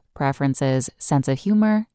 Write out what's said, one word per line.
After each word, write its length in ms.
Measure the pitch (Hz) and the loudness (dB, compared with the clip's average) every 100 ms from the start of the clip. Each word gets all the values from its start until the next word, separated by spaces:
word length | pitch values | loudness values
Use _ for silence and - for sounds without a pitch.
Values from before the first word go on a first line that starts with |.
| _ | _
preferences, 760 | - 139 - 139 131 135 131 - - | -4 -4 -2 -2 0 0 0 -2 -6
sense 300 | - 143 135 | -2 0 0
of 140 | 135 | -2
humor, 480 | 196 214 214 214 220 | 0 2 2 0 -2